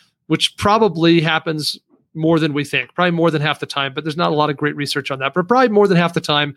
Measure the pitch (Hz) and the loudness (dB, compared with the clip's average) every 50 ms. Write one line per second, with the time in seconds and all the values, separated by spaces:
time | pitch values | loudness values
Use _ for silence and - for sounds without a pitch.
0 | _ _ _ _ _ - 156 165 - - - - - 208 208 226 226 208 165 170 | _ _ _ _ _ -4 -2 -2 -2 -4 -4 -2 0 2 4 4 4 2 2 2
1 | 160 170 170 170 156 165 160 160 - 170 160 156 143 - - - _ _ _ _ | 2 4 4 4 2 2 -2 -2 -2 -4 -6 -4 -6 -6 -8 -10 _ _ _ _
2 | _ _ _ 160 156 160 170 160 156 156 139 147 143 - - 135 123 - _ - | _ _ _ -2 0 2 2 2 2 0 -2 -4 -4 -2 -4 -4 -4 -4 _ -2
3 | 180 180 170 165 165 165 156 151 147 156 143 - 143 - - 143 139 135 135 151 | 0 0 2 2 0 0 0 0 -2 -2 -2 -4 -6 -8 -6 -4 -4 -4 -6 -6
4 | 151 160 143 165 175 170 160 147 151 151 147 139 151 147 151 147 143 135 - 143 | -8 -6 -4 -2 -2 0 0 0 0 0 -2 -2 -4 -4 -4 -4 -8 -6 -6 -6
5 | 135 - 139 131 135 139 - 185 180 180 240 262 262 240 208 202 202 190 185 170 | -6 -6 -8 -4 -6 -4 -2 -2 0 2 2 2 2 4 4 2 4 4 4 2
6 | 175 170 175 170 165 - 151 147 147 143 139 | 2 2 -2 -4 -4 -2 -2 -2 -2 -4 -6